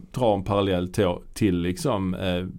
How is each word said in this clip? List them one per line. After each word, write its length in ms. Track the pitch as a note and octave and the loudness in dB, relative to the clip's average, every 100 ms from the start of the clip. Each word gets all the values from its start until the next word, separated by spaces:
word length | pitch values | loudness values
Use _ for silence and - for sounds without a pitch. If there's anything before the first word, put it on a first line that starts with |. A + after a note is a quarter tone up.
| - | -10
drar 240 | B2+ A#2+ G2+ | 0 2 2
en 80 | |
parallell 500 | F#2+ G2+ G2 F2+ F2+ | 2 2 2 2 0
till, 220 | - F#2 F2 - | 0 0 0 -8
till 220 | - G#2+ F2+ | 0 2 2
liksom, 560 | E2+ F2+ D3+ G#2 F#2+ | 0 -2 -2 0 -2
eh, 320 | F2+ F#2 F2+ F#2 | -2 -2 -2 -4